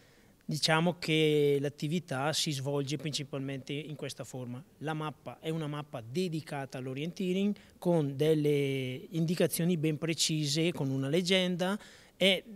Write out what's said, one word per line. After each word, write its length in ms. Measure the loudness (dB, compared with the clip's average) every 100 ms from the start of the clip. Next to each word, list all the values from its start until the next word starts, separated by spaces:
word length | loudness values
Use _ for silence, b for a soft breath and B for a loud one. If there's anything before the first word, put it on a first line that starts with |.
| b b b b -8
Diciamo 520 | -2 2 4 2 0
che 580 | 0 4 6 6 4 4
l'attività 720 | 0 -4 -2 -2 -2 -4 -2
si 180 | -2 -2
svolge 460 | -2 -2 -2 -2 -4
principalmente 720 | -4 -6 -6 -8 -6 -8 -8
in 240 | -8 -8 -10
questa 300 | -10 -10 -12
forma. 360 | -10 -10 -12 -14 -10
La 140 | -6
mappa 460 | -4 -6 -8 -14 -10
è 100 | -6
una 180 | -4 -4
mappa 360 | -6 -8 -12 -6
dedicata 760 | -4 -2 -4 -6 -8 -8 -8
all'orienteering 760 | -8 -6 -6 -4 -2 0 0 -2 B -4
con 400 | 2 2 2 2
delle 920 | 4 4 4 4 2 0 -2 -6 -6
indicazioni 640 | -2 0 2 2 2 2 2
ben 200 | 2 0
precise, 760 | -2 0 0 2 0 2 0
con 160 | 0 0
una 180 | 0 2
legenda 720 | 2 4 4 2 0 0 -2 B B B 2
e, 260 | 4 4 0